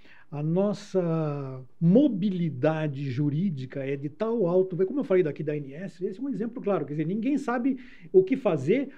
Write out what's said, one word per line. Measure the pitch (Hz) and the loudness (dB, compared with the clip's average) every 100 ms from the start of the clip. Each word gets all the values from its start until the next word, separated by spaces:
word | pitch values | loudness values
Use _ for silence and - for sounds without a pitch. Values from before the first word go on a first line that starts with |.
| - - - | -20 -20 -12
a | 147 | -6
nossa | 156 175 208 - - 190 170 160 151 143 135 131 - - | 0 0 0 -2 -2 -2 0 0 -2 -4 -8 -12 -14 0
mobilidade | 170 226 294 196 208 180 170 123 156 160 156 135 139 | 6 6 6 2 -2 -2 -4 0 0 2 -2 -4 -4
jurídica | 120 147 151 196 135 127 139 | -2 0 0 -2 -4 -8 -6
é | 135 143 | -6 -4
de | 147 | -6
tal | - 220 233 170 | -6 -4 0 2
alto, | 185 190 170 190 | 4 2 0 -2
como | 277 | -2
eu | |
falei | - 185 | 2 2
daqui | 156 139 | 2 -2
da | 151 | -4
A | 147 | -6
N | 135 | -6
S, | 147 190 - | -10 -12 -8
esse | 196 196 | -8 -6
é | |
um | 277 | -6
exemplo | 190 226 - | -4 -6 -4
claro, | 190 180 | -2 -2
quer | 131 | -2
dizer, | 147 156 | -4 -2
ninguém | 214 247 294 | -2 0 0
sabe | - 247 262 - - - 170 | 0 0 0 -2 -8 -20 4
o | 190 | 6
que | 190 269 | 6 2
fazer, | 202 156 135 254 269 | 2 2 2 2 0